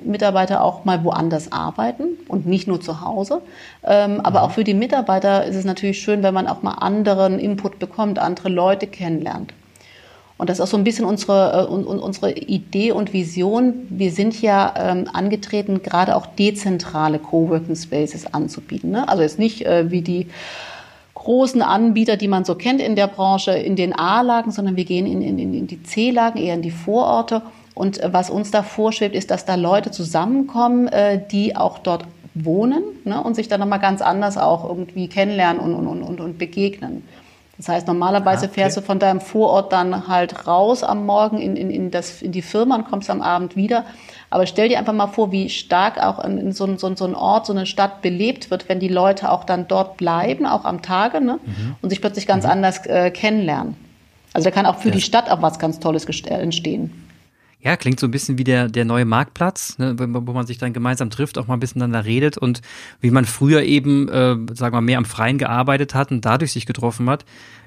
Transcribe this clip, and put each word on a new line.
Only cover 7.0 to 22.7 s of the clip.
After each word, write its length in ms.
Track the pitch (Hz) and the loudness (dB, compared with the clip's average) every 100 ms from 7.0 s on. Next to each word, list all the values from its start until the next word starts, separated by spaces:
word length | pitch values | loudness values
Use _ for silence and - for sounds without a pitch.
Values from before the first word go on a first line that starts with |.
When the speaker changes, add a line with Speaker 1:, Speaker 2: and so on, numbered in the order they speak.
| 208 190 190 190 | 2 4 2 2
Speaker 1:
Input 400 | 202 202 202 - | -2 -2 -4 -6
bekommt, 400 | 190 - 214 190 | -8 -2 -2 0
andere 300 | 151 180 190 | -2 -2 -2
Leute 360 | 180 185 196 202 | 2 2 2 -2
kennenlernt. 680 | - 175 160 - - - - _ - - - - - - - | -6 -4 -4 -4 -8 -10 -16 _ -20 -20 -20 -20 -20 -18 -6
Und 120 | 180 | -4
das 80 | 180 | -2
ist 60 | 196 | 0
auch 20 | |
so 100 | 208 | 2
ein 60 | |
bisschen 220 | 202 226 202 | 2 0 0
unsere, 600 | 208 - 196 190 175 190 | -2 2 4 4 4 0
äh, 40 | |
un-, 140 | 190 - | -2 -2
un-, 120 | 196 | -4
unsere 340 | - 196 294 | -6 -4 -4
Idee 580 | - - 196 - 196 226 | -4 -4 -4 -2 0 0
und 220 | 196 202 | 0 -2
Vision. 600 | 190 165 175 185 233 254 247 - | -2 -2 -2 0 2 2 0 -6
Wir 220 | 185 190 | -2 -2
sind 280 | 170 214 220 | 0 0 0
ja, 320 | 220 196 196 190 | 2 4 2 0
ähm, 280 | 185 180 - | 0 0 -2
angetreten, 720 | - 196 208 208 208 202 190 | -2 -2 -2 -2 -4 0 -2
gerade 360 | - 175 185 - | 0 2 2 2
auch 80 | - | 0
dezentrale 920 | - 208 202 196 180 - 156 156 151 | 0 0 2 -2 -2 -4 -2 0 0
Coworking 600 | - 165 165 165 165 160 | 0 2 2 0 -2 -6
Spaces 540 | - 147 151 - - | -4 -2 -2 -4 -6
anzubieten, 580 | 143 156 - - - 165 | -4 -4 -6 -10 -6 -4
ne? 160 | 208 - | -2 0
Also 160 | 196 | 2
jetzt 160 | 151 180 | 2 2
nicht, 260 | 220 - - | 0 0 0
äh, 240 | 170 165 | 2 2
wie 120 | 180 | 0
die 260 | 170 175 175 - - - - - - - _ | -2 -2 -4 -10 -14 -14 -16 -18 -20 -20 _
großen 480 | - - 254 254 254 | -8 2 4 4 2
Anbieter, 540 | - 196 226 214 226 202 | 2 4 4 4 2 2
die 100 | 202 | 2
man 180 | 190 180 | 0 0
so 80 | 170 | -2
kennt 240 | 247 | 0